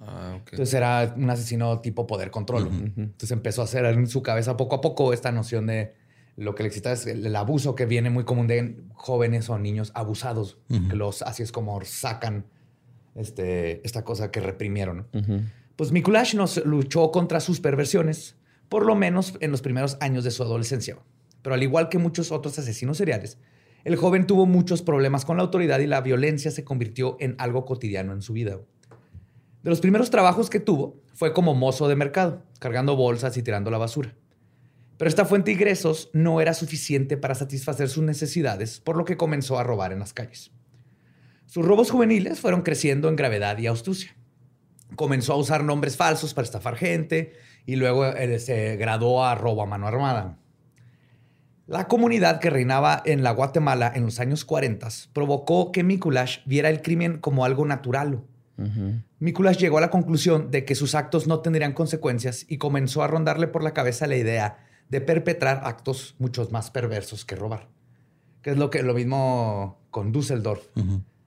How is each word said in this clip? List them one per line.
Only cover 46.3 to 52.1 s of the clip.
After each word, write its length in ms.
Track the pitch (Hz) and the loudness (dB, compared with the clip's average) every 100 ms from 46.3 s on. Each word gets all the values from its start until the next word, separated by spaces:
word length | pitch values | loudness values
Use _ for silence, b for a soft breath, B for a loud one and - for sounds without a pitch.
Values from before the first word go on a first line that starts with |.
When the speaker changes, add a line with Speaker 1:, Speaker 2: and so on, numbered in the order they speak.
Speaker 2:
para 100 | - | -4
estafar 320 | 117 104 120 117 | -4 -6 -6 -4
gente 560 | 175 170 156 165 156 B B B - | -2 -2 0 -2 -2 B B B -4
y 80 | |
luego, 320 | 131 127 127 135 | 0 2 4 2
eh, 320 | - 123 117 | 0 -2 -2
se 380 | 120 117 107 107 | -2 -2 -2 -2
graduó 480 | 110 110 120 127 | -2 0 2 4
a 100 | 127 | 2
robo 280 | 113 117 107 | 2 0 -2
a 40 | 101 | -2
mano 220 | 101 104 | -4 -4
armada. 500 | 123 139 120 92 80 _ _ _ _ b b b b b b b _ - | -2 0 -2 -4 -12 _ _ _ _ b b b b b b b _ -6
La 220 | 156 185 | -4 2
comunidad 520 | 233 233 | 4 4